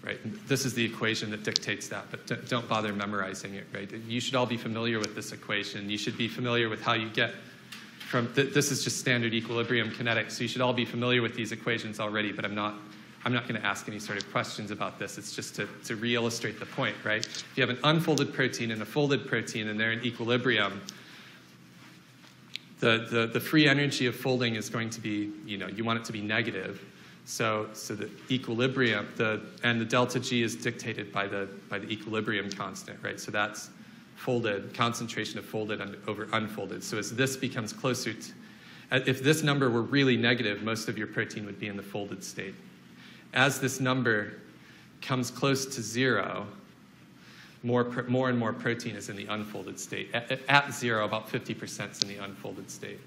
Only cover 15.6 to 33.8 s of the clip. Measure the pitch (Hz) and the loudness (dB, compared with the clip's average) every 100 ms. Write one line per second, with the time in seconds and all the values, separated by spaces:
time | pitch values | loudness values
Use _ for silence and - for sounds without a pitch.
15.6 | 104 - - 113 117 120 117 113 117 104 | -6 -6 -6 -4 2 2 2 0 -4 -6
16.6 | - - 120 104 107 107 - - - - | -8 -2 0 0 0 0 0 -6 -6 0
17.6 | 123 123 147 160 165 143 143 - 127 - | 2 4 6 6 6 4 4 2 0 2
18.6 | 117 113 107 151 143 135 - 117 - 117 | -2 -2 -2 2 4 4 2 -2 0 -4
19.6 | 107 107 113 117 123 117 113 123 123 110 | -2 0 2 2 -2 -2 2 4 4 4
20.6 | 101 98 - - - - - - - - | 4 0 -10 -14 -18 -18 -20 -20 -20 -20
21.6 | - - - - - - - - - - | -20 -20 -20 -20 -20 -20 -20 -20 -14 -14
22.6 | - - 120 113 113 117 113 120 117 160 | -14 2 4 4 4 2 2 0 4 6
23.6 | 147 139 143 - 123 117 139 127 120 110 | 8 6 4 2 0 0 2 4 2 0
24.6 | 104 120 113 113 110 104 104 - 104 98 | -2 -2 -4 -4 -2 -2 -2 -6 -8 -6
25.6 | 92 98 113 117 113 110 104 110 117 101 | -6 -2 0 0 -2 -6 0 0 0 -2
26.6 | 92 - - - - - - - 113 107 | -6 -8 -12 -20 -20 -20 -12 0 2 2
27.6 | 107 - - 104 104 - - 127 123 113 | 0 -6 -8 -6 -6 -10 -2 -2 0 2
28.6 | 127 131 123 104 107 - 113 110 - - | 2 4 4 4 -2 0 2 2 -4 -2
29.6 | 120 117 110 127 123 127 120 120 117 113 | 2 2 4 4 4 2 0 2 2 0
30.6 | 123 117 120 107 104 98 101 101 98 98 | -4 -4 -6 -6 -4 -4 -2 -2 -4 -8
31.6 | - 101 107 107 - 110 107 104 98 95 | -8 -6 -4 -6 -2 0 2 0 0 -4
32.6 | 98 95 - 107 101 98 - 104 104 - | -6 -6 -12 -8 -8 -6 -2 0 0 -2
33.6 | - - | -12 -16